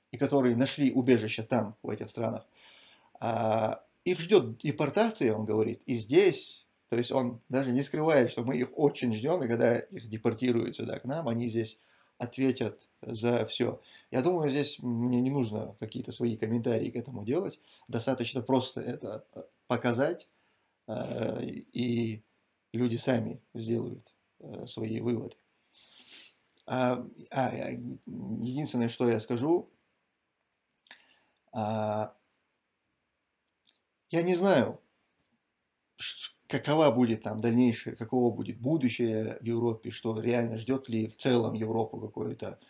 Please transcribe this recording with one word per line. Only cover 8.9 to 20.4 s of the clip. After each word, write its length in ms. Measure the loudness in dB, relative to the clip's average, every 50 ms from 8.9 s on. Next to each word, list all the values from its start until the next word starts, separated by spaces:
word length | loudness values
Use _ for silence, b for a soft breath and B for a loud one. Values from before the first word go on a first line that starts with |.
| 4 2 -2 -2 -2
ждём, 280 | 0 0 0 0 0
и 60 | 0 0
когда 300 | 2 4 4 4 4 2
их 320 | -2 -6 -12 -14 -12 -10
депортируют 680 | -6 -2 0 0 0 0 2 2 4 4 2 0 -4
сюда 220 | -6 -6 -6 -6 -6
к 80 | -4
нам, 200 | -4 -4 -4 -2
они 220 | -2 -2 0 -2 -2
здесь 300 | -2 -2 -2 -4 -6 b b b b b b b b -10
ответят 680 | -10 -8 -2 0 2 2 2 2 0 -2 -4 -6 _ _ _ -16
за 460 | -12 -10 -6 -2 0 2 2 2 0
всё. 340 | -2 0 0 0 0 -2 -4 b b b b b b
Я 100 | -2 0
думаю, 300 | 2 2 2 2 2 0
здесь 280 | 2 0 0 -2 -4 -6
мне 400 | -4 -4 -2 0 0 2 2 2
не 80 | 2 2
нужно 440 | 2 0 0 0 -2 -6 -6 -8 -10 -12
какие-то 320 | -12 -10 -8 -8 -8 -8
свои 240 | -6 -2 -2 -2 -2
комментарии 540 | -2 -2 -2 -2 0 0 0 0 0 -2 -2
к 60 | -6
этому 280 | -6 -8 -8 -10 -8 -4
делать. 340 | -2 -2 -2 -2 -4 -8 -14 b b b b b b
Достаточно 540 | -6 -4 -2 -2 -2 -2 -2 -4 -4 -4
просто 400 | 0 2 2 2 0 -2 -8 -8
это, 420 | -8 -8 -8 -8 -8 -10 -10 -10 -14 _ -18
э, 80 | -18 -18 -18 _ _ _ -2
показать, 600 | -2 0 0 0 2 2 2 0 -2 -4 -10 _ _ _